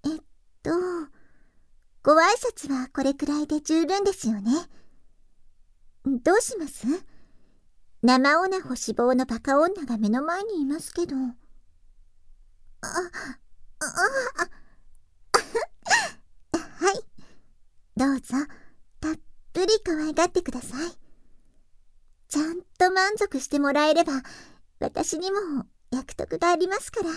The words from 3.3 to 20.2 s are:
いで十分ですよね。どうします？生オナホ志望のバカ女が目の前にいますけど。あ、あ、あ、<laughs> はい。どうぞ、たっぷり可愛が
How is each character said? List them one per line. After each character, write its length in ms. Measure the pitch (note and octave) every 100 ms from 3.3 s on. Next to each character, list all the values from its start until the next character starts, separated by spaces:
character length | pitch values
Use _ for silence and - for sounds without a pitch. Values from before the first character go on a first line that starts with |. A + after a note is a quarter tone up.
| D4
い 60 | D4+
で 140 | D4+
十 240 | - D#4+
分 180 | D#4 G4
で 120 | G4+
す 140 | F#4+ A3+
よ 120 | G#3
ね。 280 | G3+ D4 E4+ - - - - _ - - - _ - _ - - -
ど 260 | B3+ D4
う 60 | G4
し 160 | - A#4
ま 100 | D4
す？ 200 | - A3+ F4 - - - - - _ _ - - -
生 380 | A#3 B3+ C#4 D#4
オ 80 | F#4+
ナ 140 | F#4+
ホ 120 | C#4
志 200 | B3 -
望 200 | A3 A#3+
の 120 | B3+ C4
バ 140 | A3+
カ 200 | - C#4
女 240 | E4 G4
が 140 | C#4+ A#3
目 100 | G#3
の 140 | A#3+
前 200 | D4+ F4
に 180 | G#4+ F#4+
い 20 |
ま 160 | C4+ D4+
す 140 | -
け 100 | - F4
ど。 80 | C4+ B3+ A#3+ - - - _ - - - - - - - - - -
あ、 80 | - E4 F4+ - C#4+ - - - - -
あ、 40 |
あ、 680 | D4+ - G4 C5+ B4 - F4 - - - - - - _ - - - A#4 D5 - - A5+ F#5+ - - - - E4+
<laughs> 0 |
は 340 | - - F4+
い。 120 | F#4 - - - - - - - - - -
ど 160 | C#4
う 80 | C4+
ぞ、 160 | - B3+ C#4+ - - - - -
た 120 | D#4
っ 40 | D#4+ - - -
ぷ 140 | - F4+
り 140 | G#4+
可 140 | G4 D#4
愛 160 | D#4
が 120 | D#4